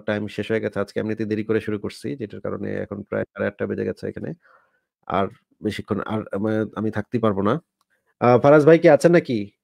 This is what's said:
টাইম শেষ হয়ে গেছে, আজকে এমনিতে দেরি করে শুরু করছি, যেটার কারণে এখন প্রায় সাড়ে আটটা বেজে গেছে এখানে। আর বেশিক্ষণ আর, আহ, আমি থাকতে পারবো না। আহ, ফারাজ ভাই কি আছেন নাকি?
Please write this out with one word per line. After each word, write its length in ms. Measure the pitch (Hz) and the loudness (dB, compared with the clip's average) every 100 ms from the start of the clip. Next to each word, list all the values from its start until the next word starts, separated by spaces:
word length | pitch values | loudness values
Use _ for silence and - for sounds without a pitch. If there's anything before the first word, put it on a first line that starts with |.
| 104 | -4
টাইম 220 | 104 104 | -6 -6
শেষ 240 | - 104 | -8 -4
হয়ে 100 | 110 | -4
গেছে, 180 | 107 101 | -4 -6
আজকে 200 | 101 - | -8 -6
এমনিতে 260 | 107 107 110 | -6 -6 -6
দেরি 180 | 107 | -6
করে 180 | 107 110 | -4 -4
শুরু 180 | 107 104 | -4 -8
করছি, 360 | 110 - 117 139 | -8 -10 -10 -10
যেটার 260 | 104 101 | -10 -10
কারণে 340 | 101 98 101 98 | -10 -8 -8 -8
এখন 280 | 98 101 | -8 -12
প্রায় 200 | 98 107 | -8 -6
সাড়ে 240 | 101 101 101 | -6 -6 -6
আটটা 200 | - 104 | -6 -6
বেজে 180 | 101 101 | -6 -6
গেছে 220 | 98 104 | -8 -10
এখানে। 260 | 98 113 165 _ _ _ _ _ _ - | -10 -12 -12 _ _ _ _ _ _ -6
আর 200 | 92 98 113 _ _ | -4 -4 -8 _ _
বেশিক্ষণ 360 | 107 101 - 98 | -8 -6 -6 -6
আর, 220 | - 110 | -6 -6
আহ, 220 | - 101 107 110 110 - | -6 -6 -2 -2 -4 -6
আমি 160 | 107 | -6
থাকতে 280 | 104 104 120 | -6 -6 -2
পারবো 220 | 110 98 | -2 0
না। 200 | 101 143 - _ _ _ _ - | -2 -2 -6 _ _ _ _ 0
আহ, 200 | 120 123 | 4 6
ফারাজ 260 | 143 151 147 | 8 8 8
ভাই 140 | 165 | 6
কি 100 | 170 | 8
আছেন 220 | 143 170 | 6 6
নাকি? 400 | 175 - 117 101 _ | 4 2 -4 -6 _